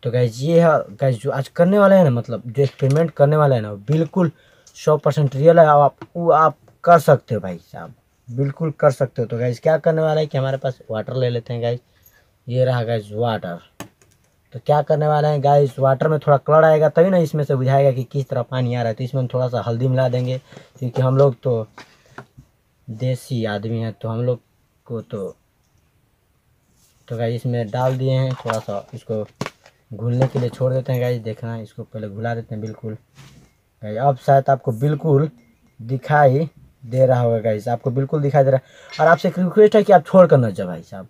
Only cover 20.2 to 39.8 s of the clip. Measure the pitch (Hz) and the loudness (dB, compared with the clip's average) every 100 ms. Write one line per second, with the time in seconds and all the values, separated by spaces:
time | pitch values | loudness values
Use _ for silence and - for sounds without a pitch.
20.2 | 123 127 _ - _ _ 127 123 127 135 | -4 -6 _ -20 _ _ -8 -2 0 4
21.2 | 139 123 135 117 110 - - _ _ - | 2 2 -4 -4 -6 -16 -20 _ _ -20
22.2 | - _ - _ _ _ - 110 127 127 | -20 _ -20 _ _ _ -18 -8 -6 -6
23.2 | - 120 110 104 110 117 113 104 110 113 | -6 -6 -4 -6 -6 -6 -6 -8 -8 -6
24.2 | 123 123 _ _ _ _ _ 117 107 110 | -4 -4 _ _ _ _ _ -14 -10 -10
25.2 | 92 - _ _ _ _ _ _ _ _ | -10 -14 _ _ _ _ _ _ _ _
26.2 | _ _ _ _ _ _ _ _ _ 117 | _ _ _ _ _ _ _ _ _ -6
27.2 | 117 120 127 120 110 123 127 131 131 131 | -4 -4 -4 -4 -4 -4 -2 -2 -2 -2
28.2 | 131 131 117 113 - 101 - 117 _ 110 | -2 -6 -6 -6 -6 -10 -10 -18 _ -8
29.2 | 104 _ - _ _ _ _ 101 117 120 | -8 _ -14 _ _ _ _ -8 -4 0
30.2 | 131 135 123 - 127 131 123 123 123 123 | 0 -2 -6 -4 -2 -2 -4 -4 -2 -4
31.2 | 113 110 117 117 107 - 107 110 107 101 | -8 -10 -10 -12 -14 -16 -16 -12 -12 -8
32.2 | 113 117 113 110 110 107 113 107 _ _ | -8 -8 -10 -10 -10 -12 -12 -14 _ _
33.2 | - _ _ _ _ _ 107 107 139 127 | -20 _ _ _ _ _ -12 -4 -2 -2
34.2 | - 139 131 135 - 110 139 151 160 139 | 2 2 2 -2 -2 -4 -2 -2 0 0
35.2 | 156 - _ _ _ _ 113 131 - 151 | 0 -6 _ _ _ _ -10 -10 -2 4
36.2 | 143 135 160 _ - _ 120 127 131 127 | 4 4 -4 _ -20 _ -8 0 2 2
37.2 | 120 117 110 107 107 117 - 123 135 156 | 0 0 -2 -4 -4 -6 -4 -4 -4 -2
38.2 | 143 143 135 131 - - - - 160 170 | 0 2 2 2 -2 -20 -20 -2 2 2
39.2 | 185 175 180 185 214 214 | 0 -2 -2 4 4 4